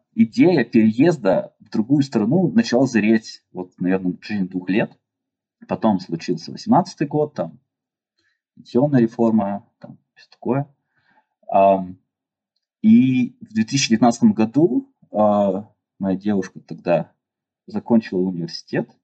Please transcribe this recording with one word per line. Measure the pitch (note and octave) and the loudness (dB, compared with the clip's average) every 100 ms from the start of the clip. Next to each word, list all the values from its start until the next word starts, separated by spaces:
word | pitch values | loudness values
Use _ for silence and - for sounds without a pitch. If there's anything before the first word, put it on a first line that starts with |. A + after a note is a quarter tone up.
| _ | _
идея | A2+ A2+ A2 E3 E3 | 0 0 4 4 4
переезда | A#2 A#2 A2 A2 E3+ D#3 G2 F2 - _ | 2 4 4 4 2 2 0 0 -4 _
в | _ | _
другую | A2 A2 C#3 | -6 0 0
страну | C3+ A2+ G#2 E3+ E3 | 0 -2 0 0 2
начала | A2+ A2+ A#2+ C3+ | 0 0 0 2
зреть, | A#2 G#2+ A2+ - - _ | 2 2 0 -2 -18 _
вот, | F2+ F2+ _ | -14 -14 _
наверное, | F2+ F#2+ F2+ | -2 -2 -4
в | E2 | -8
течение | - G#2 F2+ | -8 -6 -4
двух | F#2 - | -6 -4
лет. | - - _ _ _ _ _ _ _ - | -2 -2 _ _ _ _ _ _ _ -10
Потом | F#2+ A2+ F#2+ | -2 0 -2
случился | - E2 - E2 - | -4 -10 -6 -8 -8
восемнадцатый | C2 G#2+ C#3 F#3 - C#3+ | -14 0 0 0 -8 -6
год, | D3+ D3 | -4 -4
там, | - E2 - _ _ _ _ _ _ _ _ _ - | -6 -12 -12 _ _ _ _ _ _ _ _ _ -20
пенсионная | - A#2+ D3 C3+ | -4 0 2 2
реформа, | A2+ - A2+ A2 G2 G2+ - _ | 0 0 0 0 -2 -8 -14 _
там, | - - _ | -20 -20 _
все | _ _ | _ _
такое. | _ G2+ C3+ C#3 _ _ _ _ _ _ _ - | _ -6 -4 -6 _ _ _ _ _ _ _ -2
Ам, | G2 G2 F#2+ F#2 F#2 _ _ _ _ _ _ _ _ | 2 4 2 -2 -16 _ _ _ _ _ _ _ _
и | A2 A#2 C3 B2+ A#2+ - | 4 6 4 0 -2 -8
в | - | -8
две | A2 | -4
тысячи | A2 C#3 - | -2 -2 0
девятнадцатом | A2 A#2+ A#2 A#2 | 2 2 2 0
году, | G#2 A2 C3+ F3+ C4+ - _ _ | 2 -2 2 0 0 -6 _ _
а, | G#2 G#2+ G#2 G2+ F#2+ G#2+ _ _ _ | 0 2 2 0 -2 -8 _ _ _
моя | G2 F#2 | -4 -4
девушка | G2+ G2+ F2+ - | -2 -4 -4 -14
тогда | _ - F2 E2+ E2 _ _ _ _ _ - | _ -10 -2 -2 -2 _ _ _ _ _ -12
закончила | G#2 - A#2 - F#2+ | -12 0 0 0 -4
университет | F#2 F2 E2 - - C#3+ A#3 _ | -4 -6 -10 -12 -8 -6 -6 _